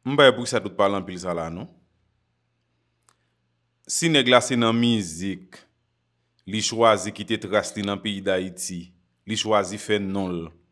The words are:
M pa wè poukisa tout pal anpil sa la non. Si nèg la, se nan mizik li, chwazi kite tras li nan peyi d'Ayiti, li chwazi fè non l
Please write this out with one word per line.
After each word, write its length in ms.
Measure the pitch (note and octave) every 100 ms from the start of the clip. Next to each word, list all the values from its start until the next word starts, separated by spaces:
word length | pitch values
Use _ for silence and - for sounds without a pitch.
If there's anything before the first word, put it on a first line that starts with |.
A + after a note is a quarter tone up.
| -
M 100 | C#3+
pa 80 |
wè 80 | C#3
poukisa 280 | A#2+ A#2+ A#2
tout 100 | G2 F2
pal 180 | G2 G2
anpil 220 | F#2 F2+
sa 140 | F2+ E2+
la 140 | E2
non. 160 | E2+ C#3+ _ _ _ _ _ _ _ _ _ _ _ _ _ _ _ _ _ _ _ _ _ _
Si 180 | - E3
nèg 220 | D3+ B2
la, 80 | B2
se 160 | A#2 B2
nan 200 | A#2 A#2
mizik 840 | A#2+ A2+ F2+ D#2+ G2 F2 F2+ - _ _ _ _ _ _ _ _ -
li, 140 | G#2+
chwazi 480 | G2 A2+ A#2 G#2 F#2+
kite 240 | - G#2 A2
tras 320 | G2 G2+ G2 -
li 80 |
nan 160 | G2+ G2+
peyi 220 | A2 G2
d'Ayiti, 560 | F#2+ F#2 F#2 E2+ - F2+ E2+ _ _ _ -
li 80 | G#2+
chwazi 400 | G#2+ G#2+ F#2+ G2+
fè 180 | - G#2+
non 320 | G2 G2 F#2
l 140 | F2 E2 - _